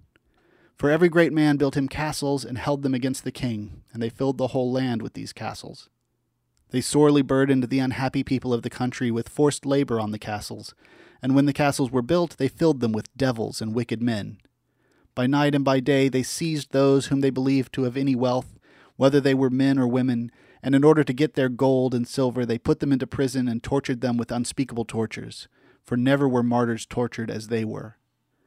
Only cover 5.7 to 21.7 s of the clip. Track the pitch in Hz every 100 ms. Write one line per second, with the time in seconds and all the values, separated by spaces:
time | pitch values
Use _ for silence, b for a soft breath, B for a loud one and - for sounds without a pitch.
5.7 | - - _ _ _ _ _ _ _ _
6.7 | 131 - 147 147 147 131 135 135 131 123
7.7 | 135 135 123 135 139 127 131 127 117 117
8.7 | - 127 - 123 113 - - 147 - 139
9.7 | 139 131 113 107 107 - 104 - 107 -
10.7 | - B B B B 127 135 143 135 143
11.7 | 135 127 131 120 175 170 - 135 - 165
12.7 | 139 120 107 - - 135 113 107 - 110
13.7 | 117 117 110 120 107 104 104 _ _ _
14.7 | _ _ _ _ - 127 143 147 143 135
15.7 | 135 127 139 135 127 123 - 165 151 -
16.7 | 135 139 139 131 139 135 131 135 135 123
17.7 | - 127 131 139 123 127 87 - - b
18.7 | b b b 135 143 135 135 135 127 135
19.7 | 139 123 127 127 117 120 b b b 131
20.7 | 139 151 151 135 127 151 - 131 120 135